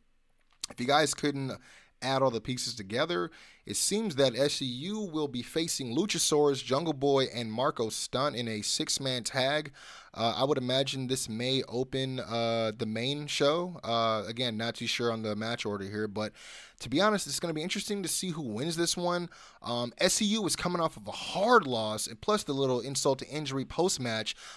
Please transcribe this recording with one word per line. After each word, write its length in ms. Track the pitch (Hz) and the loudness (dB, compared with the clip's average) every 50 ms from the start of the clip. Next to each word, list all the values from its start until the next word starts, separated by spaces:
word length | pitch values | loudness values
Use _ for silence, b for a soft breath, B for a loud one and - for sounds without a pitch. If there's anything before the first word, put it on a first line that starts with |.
| _ _ _ _ _ _ _ _ _ _ _ _ - - | _ _ _ _ _ _ _ _ _ _ _ _ -14 -12
if 120 | - - | -6 -4
you 60 | 120 123 | 2 4
guys 260 | 139 151 156 139 - | 6 6 6 4 2
couldn't 400 | - - 147 139 139 135 131 110 B B B B B B B B _ | 0 0 0 0 0 -4 -4 -6 B B B B B B B B _
add 200 | - 131 135 135 | -2 0 2 4
all 100 | 135 131 | 4 4
the 100 | 117 113 | 2 0
pieces 340 | - - 127 123 - 127 120 | -2 -2 -4 -4 -4 -6 -6
together, 560 | 123 101 95 107 123 156 165 175 175 175 160 B B B B B B B | -8 -8 -4 -2 -2 0 0 0 -2 -2 -4 B B B B B B B
it 100 | - 104 | -6 -2
seems 400 | - - - 190 208 226 208 143 | 0 0 0 0 0 0 -2 2
that 200 | 127 139 131 117 | 4 4 4 4
S 200 | 117 139 143 - | 4 2 2 2
C 100 | - 139 | 0 -2
U 360 | 131 120 123 151 185 208 220 | -4 -4 -6 -6 -6 -4 -4
will 260 | 208 185 151 156 156 143 | -6 -4 -2 -2 -2 -2
be 160 | 123 123 113 | -2 -6 -8
facing 520 | - - 165 165 165 - - 139 120 113 | -4 -2 -2 -2 0 -2 -4 -4 -2 0
Luchasaurus, 680 | 143 196 202 - 165 - - 156 147 147 147 139 131 - | 0 0 0 2 2 2 4 6 6 6 6 4 2 0
Jungle 300 | 120 127 139 170 165 151 | 0 0 0 2 0 -2
Boy, 320 | 131 139 143 139 135 131 - - | 2 4 4 6 4 4 2 -2
and 180 | 117 120 110 | -6 -6 -4
Marco 380 | 107 117 131 151 156 - 117 110 | -2 0 0 0 2 0 -2 -2
Stunt 460 | 104 - - - - 120 135 147 113 | -2 -4 -6 -4 -2 0 0 0 0
in 120 | 113 120 117 | -2 -4 -4
a 140 | 110 107 | -4 -4
six-man 600 | 104 - - - 156 - - - 139 131 127 123 110 | -2 -2 -2 -2 0 -2 -2 -2 0 -2 -2 -2 -2
tag. 480 | - - 135 127 135 147 151 151 147 B B B B B B B B B | -2 0 2 2 2 2 0 -2 -4 B B B B B B B B B
Uh, 220 | - 110 117 - - | 0 0 2 2 2
I 80 | 131 | 2
would 120 | 139 151 139 | 2 2 2
imagine 500 | 127 123 127 135 139 131 135 135 131 123 | 2 0 2 2 2 0 -2 -4 -2 -2
this 200 | 131 131 - - | -2 -2 -2 -4
may 360 | 107 110 120 127 135 135 - - | -4 -4 -2 0 0 0 0 -2
open, 520 | - 120 131 131 - 135 135 131 131 127 | -2 -2 -2 0 -2 -2 -2 -2 -4 -6
uh, 520 | - - 113 117 117 113 113 113 113 110 107 | -6 -4 -2 0 0 2 2 2 0 0 -2
the 100 | 113 113 | -2 -4
main 420 | 107 110 113 117 131 143 147 147 143 | -4 -2 -2 -2 -2 -2 -4 -4 -4
show. 520 | - - 143 143 151 170 175 180 175 147 - | 0 4 4 4 4 2 0 -4 -6 -8 -4
Uh, 400 | 110 117 117 113 113 110 107 98 | 0 2 2 4 4 2 2 0
again, 320 | 92 117 117 127 123 110 107 | -4 -4 -2 -2 -2 -2 -2
not 180 | 113 117 113 | -2 -4 -4
too 120 | - 120 110 | -4 -4 -2
sure 240 | - - 120 120 | -2 0 2 0
on 100 | 113 113 | 0 0
the 140 | 110 107 104 | -2 -2 -2
match 300 | 104 110 113 120 117 - | -2 -2 -4 -4 -4 -2
order 180 | 107 104 98 95 | -4 -4 -4 -4
here, 240 | 98 104 107 110 107 | -6 -4 -2 -2 -2
but 240 | 98 104 107 107 - B B B B B B B B _ | -2 -4 -4 -4 -6 B B B B B B B B _
to 100 | - 123 | -8 -2
be 120 | 117 151 | 2 4
honest, 260 | 190 214 214 190 - 147 | 4 6 4 2 0 -2
it's 120 | 135 - | -4 -4
gonna 140 | - 170 160 | -2 -2 -2
be 80 | 156 | -2
interesting 400 | 156 190 - 208 - - 208 202 185 | -2 -2 -4 -4 -2 -4 -4 -4 -2
to 60 | 156 | -2
see 200 | - - - 185 | -2 -2 -2 -2
who 120 | 156 165 | -4 -4
wins 360 | 151 120 104 107 147 170 165 165 | -4 -4 -4 -2 -2 -2 0 0
this 180 | 170 160 - | 0 0 0
one. 340 | 175 175 175 175 175 175 170 B B B B B B | 0 0 0 0 0 -2 -4 B B B B B B
Um, 300 | - - 120 120 120 120 - - | -6 -4 -2 -2 -2 -4 -2 2
S 160 | 170 185 - | 2 2 4
C 100 | - 220 | 4 2
U 160 | 202 208 226 | 2 2 0
was 140 | 208 160 - | 0 0 -2
coming 260 | - - 180 175 170 | -2 -2 -2 0 0
off 140 | 165 156 - | 0 -2 -2
of 120 | - 104 101 | -4 -10 -10
a 40 | |
hard 560 | - - - - - 170 196 226 254 226 170 135 | -10 -8 -8 -6 -2 0 4 6 6 6 6 4
loss, 400 | 123 110 110 107 107 110 - - | 0 0 0 0 0 -2 -4 -6
and 140 | 120 - | -8 -6
plus 220 | - - 208 202 - | 0 0 2 2 2
the 100 | - 143 | -2 0
little 260 | 135 135 131 127 123 | 2 2 2 2 2
insult 400 | 107 131 139 131 - 147 135 131 | 0 -2 -4 0 2 2 2 2
to 80 | 127 - | -2 -6
injury 380 | 131 151 156 135 135 135 127 | -6 -6 -6 -4 -4 -4 -4
post-match 680 | - - - 170 190 - - 127 120 113 110 110 - - B B B B | -4 0 2 2 2 2 0 -2 -2 -2 -2 -2 -4 -6 B B B B